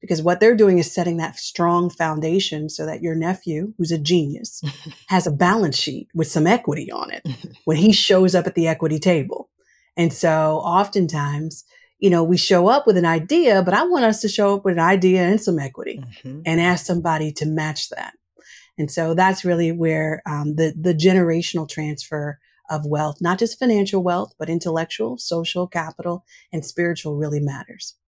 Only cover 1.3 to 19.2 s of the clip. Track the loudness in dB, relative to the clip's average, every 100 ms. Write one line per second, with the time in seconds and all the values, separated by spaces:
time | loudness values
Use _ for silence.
1.3 | -8 -12 0 2 2 0 -2 -4 -2 0
2.3 | 0 -2 -6 -8 -8 -8 -6 -4 -2 -2
3.3 | -4 -4 -6 -6 -4 -4 -2 2 2 0
4.3 | -6 -12 -10 -10 -10 -18 -20 0 0 0
5.3 | 0 2 2 0 -2 -4 -6 -8 -4 -2
6.3 | 2 2 2 0 -6 -8 -8 -8 -8 -10
7.3 | -10 -14 -10 -2 4 4 4 4 4 6
8.3 | 2 0 -2 0 0 -2 0 2 0 -2
9.3 | -10 -14 _ _ _ _ -2 0 2 0
10.3 | 2 2 0 0 0 0 0 0 -2 -4
11.3 | -4 -8 -10 -18 _ _ _ 4 4 4
12.3 | 2 4 4 6 4 4 4 4 0 2
13.3 | 2 4 4 4 2 2 2 2 2 -2
14.3 | 0 2 2 0 2 4 4 4 4 4
15.3 | 2 2 -2 -4 -10 -12 -12 -14 -16 -16
16.3 | -10 -2 2 2 0 -2 -2 0 -2 -4
17.3 | -4 -2 -2 -4 -6 -10 -10 -14 _ _
18.3 | _ _ -20 _ -8 -6 -2 -2 2